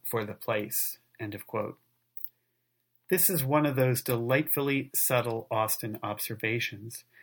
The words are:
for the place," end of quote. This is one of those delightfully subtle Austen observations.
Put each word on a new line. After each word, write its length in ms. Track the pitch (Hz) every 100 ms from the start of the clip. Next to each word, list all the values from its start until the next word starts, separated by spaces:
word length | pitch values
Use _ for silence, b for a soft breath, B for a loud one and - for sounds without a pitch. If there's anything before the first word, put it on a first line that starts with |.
| -
for 160 | 117 107
the 80 |
place," 640 | 104 - 107 104 - - - _ -
end 160 | 107 104
of 100 | -
quote. 320 | 113 104 - _ _ _ - - _ _ _ _ _ _ _ -
This 200 | 185 -
is 140 | 175
one 240 | 131 151 151
of 80 | 135
those 260 | 131 123
delightfully 880 | - 120 117 135 151 147 139 139 135 -
subtle 500 | - 127 117 113 -
Austen 480 | 110 107 - 110 107
observations. 1000 | 107 104 - 110 110 117 - 104 113 - - b